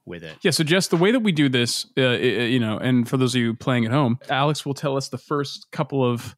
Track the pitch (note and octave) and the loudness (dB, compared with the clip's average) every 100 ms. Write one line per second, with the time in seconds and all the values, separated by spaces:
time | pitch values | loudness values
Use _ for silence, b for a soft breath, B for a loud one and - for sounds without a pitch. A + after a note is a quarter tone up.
0 | - E2+ D#2+ D2+ F#3 C#3 D3+ F#3 - E3+ | -16 -14 -14 -2 0 2 2 2 2 2
1 | F#3+ B3+ G#3+ D#3 C#3+ B2+ A#2+ - - - | 4 2 2 2 2 2 0 -4 -6 0
2 | B2+ A#2 B2 G#2 A#2 B2+ A2+ G#2+ B2+ B2+ | 2 2 0 0 0 0 0 -2 0 2
3 | A#2 C3+ B2+ B2 A#2 A2 - B2 A2 C#3 | 2 0 0 0 0 -2 -2 0 0 2
4 | B2 B2 - C3+ D3 D3 C#3+ C3+ D3+ C3+ | 2 -2 -2 0 0 -2 -6 -6 -4 -4
5 | C3+ B2 - D3 C#3 - - - D3 C#3 | -6 -12 -6 -6 -6 -10 -12 -8 -4 0
6 | B2 A#2 - | 0 0 -6